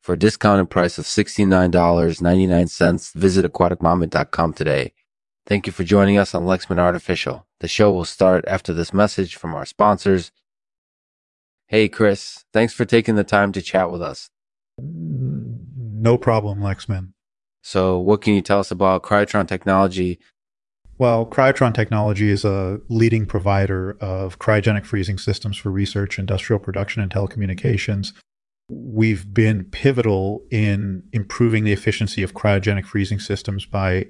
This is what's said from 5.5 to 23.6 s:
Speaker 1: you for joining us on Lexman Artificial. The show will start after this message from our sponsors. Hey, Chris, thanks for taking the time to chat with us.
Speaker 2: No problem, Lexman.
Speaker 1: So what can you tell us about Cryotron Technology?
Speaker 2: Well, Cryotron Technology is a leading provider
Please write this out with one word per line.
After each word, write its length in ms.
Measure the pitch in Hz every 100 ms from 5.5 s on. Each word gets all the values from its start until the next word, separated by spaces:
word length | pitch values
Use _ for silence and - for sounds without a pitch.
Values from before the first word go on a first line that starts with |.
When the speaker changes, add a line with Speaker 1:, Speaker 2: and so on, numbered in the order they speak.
| 101 98
Speaker 1:
you 60 |
for 120 | -
joining 340 | 85 101 98 101
us 160 | 98
on 100 | 87
Lexman 340 | 87 92 - 87
Artificial. 680 | 87 87 - 87 - - _ -
The 80 | 85
show 220 | - 104
will 140 | 90
start 400 | 82 - 95 90 -
after 280 | 95 -
this 180 | 85 82
message 440 | 98 104 - 90 -
from 180 | 85
our 100 | 76
sponsors. 680 | - - 104 98 101 95 82 _ _ _ _ _ _ _ _ _ _ _ _ _ -
Hey, 200 | 110 107
Chris, 560 | - 104 101 - - _
thanks 220 | 110 113
for 100 | -
taking 300 | - 117 113
the 100 | 107
time 280 | 98 101 101
to 100 | 95
chat 280 | - 95 87
with 120 | 87
us. 260 | 85 - - _ _ _ _ -
Speaker 2:
No 1400 | 143 165 165 131 131 139 117 117 - 135 117 107 117 120
problem, 420 | 123 110 104 101
Lexman. 520 | 101 92 - 95 95 _ _ _ _ _
Speaker 1:
So 360 | - 95 92 90
what 220 | 90 104
can 140 | 110
you 80 | 101
tell 180 | 90 101
us 100 | 95
about 320 | 90 95 92
Cryotron 460 | - 104 104 107 87
Technology? 720 | 92 101 95 95 92 90 87 _ _ _ _ _ _ - -
Speaker 2:
Well, 260 | 120 113 117
Cryotron 480 | - 131 135 127
Technology 540 | 110 107 107 107 101 107
is 160 | 98
a 360 | 104 98 92 104 -
leading 360 | 113 113 113
provider 720 | 104 101 98 98